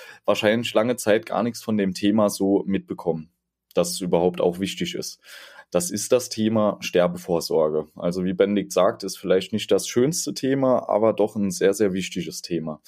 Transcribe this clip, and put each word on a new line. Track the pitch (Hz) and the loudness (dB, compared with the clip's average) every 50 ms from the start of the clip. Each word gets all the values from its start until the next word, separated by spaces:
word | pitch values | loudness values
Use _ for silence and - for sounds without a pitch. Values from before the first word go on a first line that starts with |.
| - - - - _ | -20 -20 -20 -6 _
wahrscheinlich | - 104 - 110 104 110 120 117 113 | -2 0 2 2 2 2 2 -2 0
lange | - 113 110 123 120 | 0 0 0 0 -2
Zeit | - - 110 101 113 - | -2 2 2 2 2 2
gar | - 92 92 | -2 -4 -2
nichts | 113 120 117 - | -2 -2 -4 -6
von | - 117 110 | -4 -2 0
dem | 104 98 95 | 0 0 0
Thema | 90 - 104 101 104 110 104 101 | 0 0 0 2 4 4 2 2
so | - - 98 95 101 92 - | 2 0 0 2 2 2 2
mitbekommen, | 95 98 92 - - 85 - - 87 82 80 78 - _ _ _ _ _ _ _ _ _ | 0 -4 -4 -4 -6 -10 -4 -4 -4 -4 -4 -8 -14 _ _ _ _ _ _ _ _ _
dass | 90 87 87 | -2 0 0
es | - - | -4 -6
überhaupt | 92 87 90 85 87 90 87 - | -2 0 0 2 2 2 0 0
auch | - 90 87 92 | -2 -2 0 -2
wichtig | 98 90 - - 90 - - | -6 -6 -4 -6 -6 -6 -6
ist. | - - - - _ _ - - - - - - - - _ | -8 -10 -12 -14 _ _ -20 -20 -20 -20 -20 -20 -20 -12 _
Das | - 180 175 180 | -2 -2 -2 -2
ist | - 110 - - | -4 -6 0 0
das | 131 120 120 - | 0 0 0 -2
Thema | - 110 110 110 113 110 107 104 - - | -4 -2 0 2 2 2 2 2 0 -2
Sterbevorsorge. | - - - 87 87 87 87 90 - - 85 82 78 - 76 80 78 78 78 78 76 - _ | -8 0 2 2 2 2 0 -6 -4 -2 -2 -2 0 0 2 2 2 2 0 -2 -4 -6 _
Also | 82 82 87 90 92 90 | -6 -4 -4 -2 -2 -4
wie | 92 | -2
Benedikt | 92 90 98 101 104 101 - - | 2 2 2 2 2 -2 -2 0
sagt, | - 92 90 110 117 - 101 | 2 2 2 2 2 -2 -8
ist | 95 - - | -10 -10 -8
vielleicht | - 90 90 95 92 - | 0 2 2 2 2 0
nicht | 113 104 - - | -4 -6 0 0
das | 101 95 - | 0 0 0
schönste | - - 123 123 147 170 - - - | 0 0 2 2 2 0 -2 -6 -6
Thema, | - - - 131 135 139 135 131 123 - - - | -6 -4 -2 0 0 2 2 2 2 2 2 0
aber | 101 104 110 110 | 2 4 4 4
doch | 107 - 104 107 - | 4 2 0 0 0
ein | 110 101 98 | -2 -2 -2
sehr, | 90 - 92 98 101 | 0 2 2 2 4
sehr | 107 107 98 | 4 2 0
wichtiges | 92 95 90 - - 95 80 78 - - | 0 -2 -4 -4 -6 -8 -8 -8 -10 -12
Thema. | - - 87 80 80 80 76 - _ | -8 -6 -6 -4 -4 -6 -10 -12 _